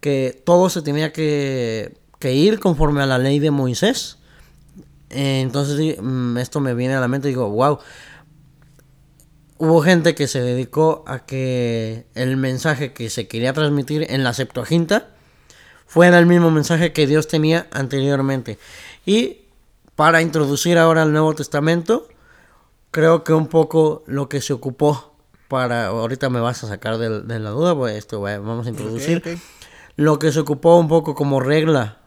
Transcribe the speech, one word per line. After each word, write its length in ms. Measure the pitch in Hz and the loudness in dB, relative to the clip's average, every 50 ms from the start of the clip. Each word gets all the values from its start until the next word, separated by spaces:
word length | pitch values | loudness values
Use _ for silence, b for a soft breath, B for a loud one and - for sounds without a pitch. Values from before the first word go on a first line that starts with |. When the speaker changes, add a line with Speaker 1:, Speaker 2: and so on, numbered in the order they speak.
Speaker 1:
que 420 | - 147 139 135 131 127 123 - _ | -2 -2 -2 0 -2 -4 -6 -6 _
todo 240 | - 175 175 185 185 | 2 4 4 4 2
se 140 | - 175 | 0 -2
tenía 320 | 147 143 143 147 156 151 151 | -4 -4 -2 -2 -4 -4 -4
que, 800 | 156 160 151 151 143 143 139 135 131 120 117 113 110 104 - - _ _ _ _ _ | -4 -2 -2 -2 -2 -2 -2 -4 -4 -4 -4 -4 -6 -8 -10 -14 _ _ _ _ _
que 160 | - 135 127 | -4 -2 2
ir 260 | 139 160 208 214 214 | 4 4 4 2 2
conforme 400 | - 196 170 135 143 143 147 143 | 0 0 2 4 2 2 2 2
a 60 | 139 | 0
la 100 | 135 131 | 2 2
ley 220 | 127 127 135 143 147 | 2 2 2 2 2
de 120 | 143 156 | 2 2
Moisés. 680 | 143 139 135 127 120 - - 214 262 - - - - _ b b b b b b b b _ _ _ - - _ _ _ _ _ | 0 0 0 -2 -2 0 0 0 0 -2 -6 -10 -14 _ b b b b b b b b _ _ _ -20 -20 _ _ _ _ _
Eh, 320 | - 135 139 139 135 135 | -6 -4 -2 -2 0 0
entonces, 380 | 131 131 120 143 143 139 147 143 | -2 -2 -2 -2 -2 -2 -2 -2
di-, 180 | 156 156 147 - | -2 -2 -2 -4
mm, 380 | 98 127 131 127 123 120 120 120 | -6 -4 -4 -2 -2 -2 -2 -4
esto 220 | 123 - - 151 | -4 -4 -4 -4
me 140 | 139 131 123 | -2 -2 -2
viene 200 | 117 123 127 135 | -2 -2 -2 0
a 60 | 135 | 0
la 80 | 127 120 | 0 -2
mente 200 | 131 139 135 147 | -2 -2 -2 -4
y 20 | |
digo, 180 | 131 127 123 101 | -2 -2 -4 -4
"Wow". 300 | 104 110 127 143 147 - B B B B B B B B B B _ - _ _ _ _ - _ _ _ - _ _ _ _ _ _ _ _ _ _ _ _ _ _ _ | 0 0 0 0 0 -2 B B B B B B B B B B _ -20 _ _ _ _ -20 _ _ _ -20 _ _ _ _ _ _ _ _ _ _ _ _ _ _ _
Hubo 220 | 160 160 165 165 | 2 4 4 6
gente 340 | 147 180 185 170 151 170 147 | 6 6 4 4 4 2 0
que 100 | - 147 | 0 -4
se 140 | 127 - 135 | -4 -2 -4
dedicó 640 | 123 123 123 127 127 120 - 156 156 160 156 - - | -2 -2 -2 -4 -4 -4 -2 0 2 2 0 -2 -8
a 140 | - 131 131 | -12 -12 -12
que 840 | _ - 135 131 131 127 127 123 120 117 117 113 113 110 110 113 - _ _ | _ -10 -8 -6 -4 -4 -2 -2 -2 -2 -4 -4 -4 -6 -8 -12 -14 _ _
el 220 | 117 127 131 131 | -6 -4 -2 -2
mensaje 560 | 131 131 131 127 131 - 160 151 127 151 127 | -2 -2 -2 -4 -2 -2 -2 -2 -2 -4 -8
que 180 | - - 120 110 | -8 -10 -10 -8
se 180 | - - 110 - | -8 -8 -8 -8
quería 240 | - 113 117 127 | -6 -4 -2 -2
transmitir 540 | 139 151 156 147 147 143 135 117 147 151 156 - | 0 0 0 0 0 -2 -2 -2 -4 -4 -4 -4
en 140 | 120 135 135 | -4 -2 -2
la 80 | 123 | -2
Septuaginta 760 | 113 - 131 - - 127 117 - 160 170 170 160 202 220 - - b b b b b b b b b b b b b b b | -2 -4 -6 -6 -6 -10 -4 0 0 0 2 2 0 -2 -2 -6 b b b b b b b b b b b b b b b
fuera 320 | _ - 165 175 180 175 175 | _ 4 6 8 8 8 8
el 80 | 170 | 8
mismo 240 | 175 175 175 170 165 | 8 6 6 6 4
mensaje 420 | 160 151 147 - 170 156 175 165 | 4 2 0 0 0 0 0 -2
que 140 | - - 151 | 0 0 0
Dios 220 | 135 147 151 151 - | 2 2 0 0 0
tenía 400 | - 156 151 156 160 170 175 - | -2 0 0 2 0 0 -2 -6
anteriormente. 880 | - - 135 123 143 135 135 139 143 135 135 139 135 131 117 117 104 B B B B B B B B B _ | -8 -6 -6 -4 -4 -2 0 0 0 0 0 -2 -4 -4 -6 -10 -14 B B B B B B B B B _
Y 360 | - 202 226 247 - - _ _ _ _ _ _ _ _ _ _ _ _ | 0 2 2 0 -2 -6 _ _ _ _ _ _ _ _ _ _ _ _
para 260 | - 151 160 165 165 | 2 4 4 4 4
introducir 580 | 165 165 147 160 151 135 143 139 - 170 175 170 | 2 2 0 0 0 0 -2 -2 0 2 4 4
ahora 260 | 165 165 165 160 160 | 6 4 4 4 2
el 80 | 156 | 2
Nuevo 220 | 151 156 156 156 156 | 2 2 2 0 0
Testamento, 720 | 151 143 - - 147 147 160 170 175 165 170 226 294 - - b b b b b b b b b b b b b _ _ _ | -2 -8 -4 -4 -2 0 0 0 0 0 0 -2 -2 -2 -10 b b b b b b b b b b b b b _ _ _
creo 320 | - 160 156 160 165 165 | -2 2 4 4 4 2
que 120 | 165 - 160 | 2 2 0
un 120 | 160 160 | 0 0
poco 560 | - - 165 156 156 - 160 156 151 156 - - | 2 2 2 2 4 2 2 2 2 0 -4 -8
lo 220 | - 135 139 139 127 | -8 -6 -6 -6 -4
que 120 | - 139 | -6 -6
se 120 | 131 - | -4 -4
ocupó 600 | 143 117 - 135 120 _ 147 147 151 127 - _ _ _ _ _ _ _ _ | -6 -6 -6 -10 -4 _ 0 0 0 -2 -8 _ _ _ _ _ _ _ _
para, 400 | _ 139 127 127 120 120 117 113 95 | _ -4 -2 -2 -2 -2 -2 -2 -4
ahorita 400 | 101 117 110 117 131 131 - 131 | -4 -4 -4 -6 -6 -4 -4 -2
me 120 | 127 120 | -2 -2
vas 240 | 113 120 120 - - | -2 -2 -4 -6 -8
a 40 | 107 | -10
sacar 300 | 104 92 - 117 113 113 | -10 -8 -6 -6 -4 -4
del, 300 | 117 113 110 104 - 107 | -4 -4 -4 -6 -6 -8
de 100 | 117 113 | -8 -8
la 120 | 107 104 | -8 -6
duda, 240 | 104 131 160 180 170 | -4 -2 0 0 0
pues 180 | 143 127 117 104 | 0 -2 -4 -4
esto 240 | 107 104 _ - 104 | -8 -10 _ -8 -6
va-, 180 | 98 98 104 101 | -6 -6 -6 -6
vamos 280 | 101 107 117 117 117 | -8 -8 -8 -6 -6
a 40 | 123 | -8
introducir. 480 | 110 - 107 110 113 117 135 160 165 180 | -8 -8 -8 -8 -8 -8 -4 -4 -4 -4
Speaker 2:
Ok, 80 | - 170 170 | -4 -8 -12
ok. 40 | 170 B B B B B B B B B B B | -12 B B B B B B B B B B B
Speaker 1:
Lo 220 | - 147 156 151 143 | 0 2 2 2 2
que 140 | 151 160 | 0 -2
se 80 | 131 160 | 0 0
ocupó 360 | 151 143 147 131 - 170 170 | -2 -2 -4 0 4 6 6
un 120 | 175 170 151 | 6 6 4
poco 260 | 160 165 156 156 143 | 0 0 0 -2 -6
como 240 | - 143 139 135 135 | -4 -2 0 0 0
regla 600 | 131 131 147 160 156 160 156 135 117 107 104 _ _ | 0 0 0 0 2 2 2 0 0 -4 -8 _ _